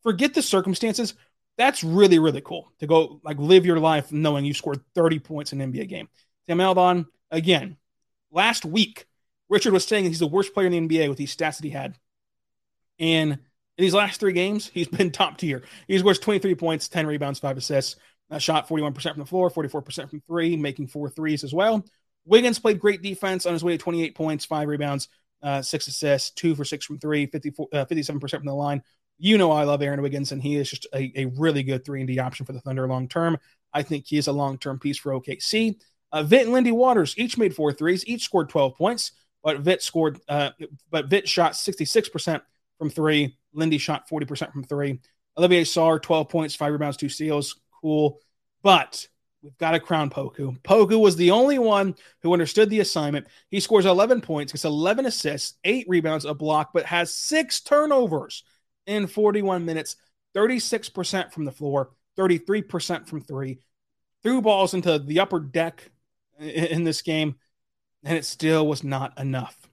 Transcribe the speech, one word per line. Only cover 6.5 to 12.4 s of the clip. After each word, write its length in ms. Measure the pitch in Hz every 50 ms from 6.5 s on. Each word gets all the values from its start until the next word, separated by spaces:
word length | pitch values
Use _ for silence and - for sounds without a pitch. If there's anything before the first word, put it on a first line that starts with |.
| 170 175
Alvon, 460 | 185 190 185 185 180 180 180 180 160 - _ _ _ _
again, 460 | 160 165 160 185 180 147 - 190 160 _ _ _ _ _ _ _ _ _ _ _
last 360 | 151 170 202 226 233 - -
week, 400 | 160 165 220 202 - - - - _ _ _ _ _ _ _ _ _
Richard 240 | 196 175 - 233 190
was 120 | 180 -
saying 180 | - 220 208 190
he's 160 | 175 165 160
the 80 | 170
worst 260 | 147 156 196 196 - -
player 140 | 202 190
in 60 | 180 175
the 40 |
N 100 | 170 165
B 140 | 160 165 165
A 80 | 156 143
with 80 | 135
these 180 | 127 143 139 -
stats 220 | - 165 156 147
that 60 | - 156
he 80 | 147
had. 240 | - 139 - - - _ _ _ _ _ _ _ _ _